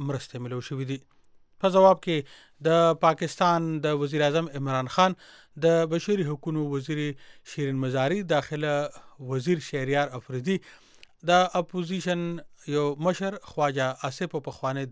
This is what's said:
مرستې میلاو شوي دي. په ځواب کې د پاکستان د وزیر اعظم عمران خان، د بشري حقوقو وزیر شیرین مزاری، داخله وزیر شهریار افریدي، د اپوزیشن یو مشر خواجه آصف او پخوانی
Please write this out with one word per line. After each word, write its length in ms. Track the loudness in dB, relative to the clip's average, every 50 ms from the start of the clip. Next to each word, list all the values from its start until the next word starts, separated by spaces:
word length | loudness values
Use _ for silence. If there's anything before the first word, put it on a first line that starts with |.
| -6
مرستې 340 | -4 -4 -6 -8 -10 -12 -10 -8
میلاو 200 | -8 -8 -8 -8 -8
شوي 160 | -8 -6 -6 -6
دي. 60 | -8 -8 -10 _ _ _ _ _ -20 -20 _ _ _ -2 0
په 40 | 4 6
ځواب 260 | 8 8 8 8 6 2
کې 120 | -2 -2 -2 -4 -6 -12 -20 -20 _ _ -4 0
د 300 | 2 4 6 6 4 4 4 4
پاکستان 640 | 2 4 2 -2 -6 -2 0 2 2 2 2 0 -2 -2 -2 -2
د 140 | -2 0 -2
وزیر 220 | -2 -2 0 0 2
اعظم 200 | 2 2 0 -2 -4 -6 -6
عمران 300 | -4 -2 -2 -2 -4 -2 2
خان، 200 | 4 4 4 2 -2 -12 -20 -20 -20 -20 _ _ 2 4
د 200 | 4 4 4 2 0
بشري 340 | -2 -2 -2 0 0 0 0 -2
حقوقو 360 | -4 -6 -6 -4 -2 -2 -2 -2
وزیر 280 | -4 -4 -4 -4 -4 -4 -4 -6 -8 -10 -16 -20 -20 -20 -20 -12
شیرین 260 | -6 -4 -2 -2 -2 -2 -2
مزاری، 360 | 0 0 0 0 0 0 -2 0 0 0
داخله 400 | 0 0 -2 -4 -4 -2 -2 -2 -2 -2 -4 -8 -16 -20 -20 -18 -14
وزیر 440 | -8 -4 -4 -2 0 0 0 0 -2 -4
شهریار 480 | -6 -4 -2 0 2 2 0 0 -4 -10
افریدي، 360 | -10 -8 -8 -4 -2 -2 -2 -2 -4 -10 -20 -20 _ _ -20 -20 -20 -20 _ _ 2 4
د 20 | 4 4 4 4 0 -2
اپوزیشن 640 | -2 -2 -4 -6 -6 -4 -6 -4 -2 -2 -2 -2 -4 -6 -6 -8 -12 -16 -20 -14 -6 -4 -2
یو 100 | 0 0 0 -2 0 0 0
مشر 300 | 0 0 -4 -6 -6 -8 -12 -8
خواجه 360 | -2 0 0 0 2 0 -2 -2 -2 -4 -6 -8
آصف 260 | -6 -6 -6 -6 -6
او 80 | -6 -8 -8
پخوانی 360 | -8 -6 -4 -4 -4 -4 -6 -6